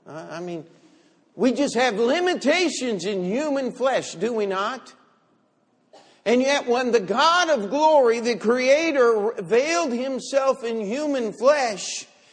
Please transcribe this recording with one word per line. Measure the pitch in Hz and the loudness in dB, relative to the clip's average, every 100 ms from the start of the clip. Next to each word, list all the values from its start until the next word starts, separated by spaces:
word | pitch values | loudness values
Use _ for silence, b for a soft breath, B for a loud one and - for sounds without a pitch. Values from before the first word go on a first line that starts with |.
| - | -18
I, | 156 165 160 | -16 -14 -12
I | |
mean, | 175 170 147 B B B B B B - | -10 -12 -14 B B B B B B -2
we | 247 | 0
just | 233 285 | 2 0
have | 226 254 202 | 0 0 0
limitations | 233 339 359 294 269 349 330 - 254 190 | 0 2 0 0 0 2 0 -2 -4 -4
in | 190 196 | -4 -4
human | 180 240 302 277 247 | -2 -2 -2 -2 -4
flesh, | 180 262 208 - | -2 0 0 -4
do | 165 226 | -6 -4
we | 220 202 | -2 -2
not? | 190 214 254 - - _ _ _ _ _ _ _ _ _ B B B | -2 -4 -8 -16 -20 _ _ _ _ _ _ _ _ _ B B B
And | 202 247 | 0 2
yet | 269 285 247 | 2 0 0
when | 240 247 | 0 2
the | 226 | 0
God | 185 233 320 349 339 | 0 2 4 4 2
of | 262 196 | 0 0
glory, | 294 311 302 233 233 | 2 4 6 4 2
the | 233 214 | 0 -2
Creator, | 214 254 254 294 330 277 233 220 196 - | 0 2 4 4 4 2 4 2 0 -4
veiled | 170 233 302 339 302 | 0 2 2 0 0
himself | 233 269 247 - 269 269 233 | -2 -4 -6 -2 0 0 -2
in | 233 226 | -4 -6
human | 196 262 302 269 220 | -4 -4 -2 -2 -4
flesh, | - 254 294 240 190 - - - B B | 2 2 4 0 -4 -8 -10 -12 B B